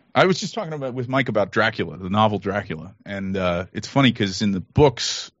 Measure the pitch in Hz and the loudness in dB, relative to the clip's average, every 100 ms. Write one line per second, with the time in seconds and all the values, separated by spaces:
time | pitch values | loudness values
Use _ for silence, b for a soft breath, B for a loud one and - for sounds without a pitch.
0 | _ - 175 185 202 - 185 156 135 123 | _ 2 4 4 -2 -6 -8 -6 -6 -6
1 | 120 131 127 107 95 110 110 110 87 80 | -2 0 0 2 2 2 0 0 -6 -6
2 | 92 104 110 104 98 101 - 80 80 - | -2 2 4 2 -2 -4 -4 -10 -12 -18
3 | - 101 98 95 92 87 92 - - 139 | -10 -8 -4 0 0 0 -4 -8 -4 2
4 | 131 120 101 92 107 95 - - 147 - | 2 2 -2 0 -2 -2 -2 4 4 4
5 | - - - _ | -6 -6 -10 _